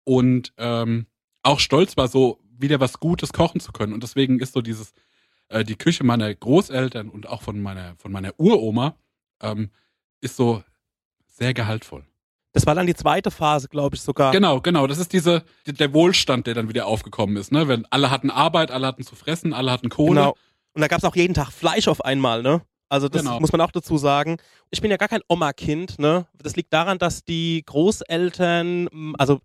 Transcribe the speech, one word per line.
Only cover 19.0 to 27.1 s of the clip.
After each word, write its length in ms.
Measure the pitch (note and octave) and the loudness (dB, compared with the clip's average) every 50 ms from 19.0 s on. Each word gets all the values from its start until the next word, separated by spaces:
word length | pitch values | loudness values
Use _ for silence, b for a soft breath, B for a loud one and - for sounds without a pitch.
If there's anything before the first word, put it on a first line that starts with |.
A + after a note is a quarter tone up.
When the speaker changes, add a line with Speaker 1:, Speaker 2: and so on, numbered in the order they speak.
| B2+ | -14
Speaker 1:
zu 120 | - - | -18 -18
fressen, 380 | - - - D#3+ E3 - E3 - | -12 -8 -8 -6 -4 -4 -6 -4
alle 180 | A#2 C3 C3 | -2 -2 -2
hatten 180 | B2+ B2 - A#2+ | -2 -2 -4 -4
Kohle. 320 | - - D3+ D3+ D3 C#3+ | -2 2 2 4 6 4
Speaker 2:
Genau. 140 | C#3+ C#3+ C3 - _ _ _ _ _ _ _ | 4 2 0 -4 _ _ _ _ _ _ _
Und 80 | D3+ | -2
da 60 | D3+ D3 | 0 0
gab's 160 | E3+ E3 - | 0 0 0
auch 120 | F3+ - | 0 2
jeden 200 | F3 F3 F3+ F3+ | 2 2 2 2
Tag 160 | D#3 C#3+ C3+ | 0 -2 -4
Fleisch 360 | - - - E3+ D#3+ A3 - - | -6 -2 0 0 2 2 2 2
auf 160 | D#3 - - | 0 0 0
einmal, 380 | - C3+ C#3 C3+ B2+ A2+ A2+ | -2 0 2 2 0 0 0
ne? 200 | A#2+ C3 D3+ E3+ - _ _ _ _ _ | 2 2 2 0 0 _ _ _ _ _
Also 160 | C#3 C#3 C#3 C#3 | -2 0 0 0
das 140 | - E3+ | 0 -2
Speaker 1:
Genau. 180 | D3+ C3+ A#2+ B2+ | -2 -2 -2 0
Speaker 2:
muss 120 | D#3 D#3 | 0 2
man 100 | - E3 | 2 2
auch 80 | E3 E3 | 0 0
dazu 280 | - F3+ - - E3+ D3+ | -2 -6 -4 -2 -2 0
sagen. 380 | C#3 C#3+ C#3 C#3+ D3 D#3 E3 D#3+ b b b b b b | 2 2 2 2 0 -2 -4 -6 b b b b b b
Ich 100 | - - | -8 -4
bin 80 | - G#3+ | 0 0
ja 80 | G3+ F3+ | 0 0
gar 100 | G3+ G#3 | 0 -2
kein 140 | - A3 - - | -2 -4 0 0
Oma-Kind, 720 | F3 F3 E3 D3 C#3 - - - D3+ D#3 F3+ F#3 - - | 0 2 2 0 -2 -4 -4 -4 -2 -2 -4 -8 -4 0
ne? 260 | D3 D3+ D#3+ F3+ F3 - _ _ | 2 2 2 2 0 -4 _ _
Das 140 | - D3+ - | -12 -8 -6
liegt 180 | - E3+ - - | -6 -4 0 0
daran, 240 | D#3 E3 F#3+ F#3+ F3+ | 0 0 0 -2 -2
dass 260 | F3+ E3+ | -2 -2